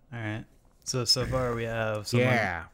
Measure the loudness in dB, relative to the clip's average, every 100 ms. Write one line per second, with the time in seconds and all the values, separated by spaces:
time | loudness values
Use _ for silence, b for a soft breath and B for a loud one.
0 | _ -10 -8 -8 -10 _ _ _ -6 -2
1 | 2 2 2 0 0 -2 -2 -2 -2 -2
2 | 0 2 4 4 2 -2 -8